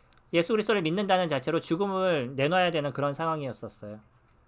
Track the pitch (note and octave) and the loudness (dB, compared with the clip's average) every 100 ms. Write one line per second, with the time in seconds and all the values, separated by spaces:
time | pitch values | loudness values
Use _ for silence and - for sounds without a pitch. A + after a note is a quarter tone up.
0 | _ _ _ E3 B3 G#3+ G#3 G#3 D#3 F3+ | _ _ _ 0 2 2 2 2 2 0
1 | G3 F#3 E3+ C3+ D#3 D#3+ - E3 G3+ F#3+ | 2 2 2 0 0 -2 0 -2 0 0
2 | F#3 D#3 B2 C3+ C#3+ F#3 F3+ D#3+ C#3+ B2+ | 2 0 -2 -2 0 2 2 0 -4 -2
3 | C#3+ C#3 E3 D#3+ C3+ A2 A2 - G#2 G#2+ | -4 -2 -4 -4 -6 -10 -14 -14 -16 -16
4 | - _ _ _ | -18 _ _ _